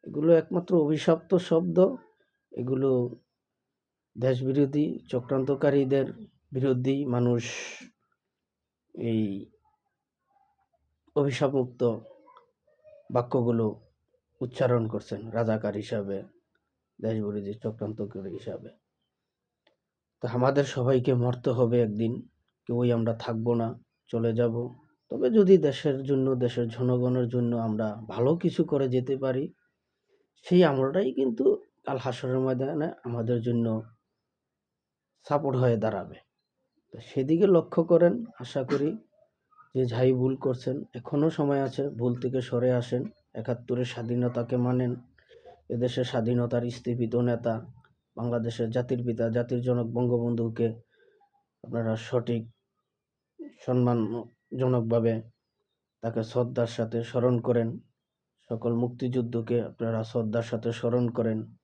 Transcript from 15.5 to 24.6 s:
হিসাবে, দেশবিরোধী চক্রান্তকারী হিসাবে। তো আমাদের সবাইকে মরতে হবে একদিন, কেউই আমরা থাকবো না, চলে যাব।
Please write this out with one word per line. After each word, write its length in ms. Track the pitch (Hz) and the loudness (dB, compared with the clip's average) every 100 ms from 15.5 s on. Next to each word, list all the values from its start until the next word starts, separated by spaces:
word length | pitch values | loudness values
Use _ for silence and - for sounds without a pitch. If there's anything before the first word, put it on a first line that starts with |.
| 107 107 101 | 0 -2 -6
হিসাবে, 480 | 101 110 98 98 90 _ _ _ _ _ _ - | -4 -6 -4 -8 -10 _ _ _ _ _ _ -8
দেশবিরোধী 520 | 110 110 104 104 101 | -4 -4 -4 -6 -8
চক্রান্তকারী 800 | 110 113 107 104 107 104 98 95 | -8 -8 -6 -8 -6 -8 -8 -12
হিসাবে। 380 | - 110 87 - _ _ _ _ _ _ _ _ _ _ _ _ _ _ _ | -12 -12 -12 -14 _ _ _ _ _ _ _ _ _ _ _ _ _ _ _
তো 60 | 120 | -4
আমাদের 360 | 120 131 139 | 2 2 2
সবাইকে 500 | 135 135 123 131 123 | 0 0 2 2 2
মরতে 360 | 123 120 123 143 | 2 0 0 -2
হবে 320 | 120 117 120 | 2 2 4
একদিন, 460 | 113 104 113 123 - _ _ _ - | 0 0 -2 -4 -12 _ _ _ -6
কেউই 260 | 120 123 | 0 2
আমরা 220 | 117 113 | 2 0
থাকবো 400 | 113 - 113 120 | -2 -6 -4 0
না, 260 | 120 117 113 _ _ _ | 0 -2 -6 _ _ _
চলে 260 | 117 117 | -2 0
যাব। 420 | 113 120 117 | 2 0 0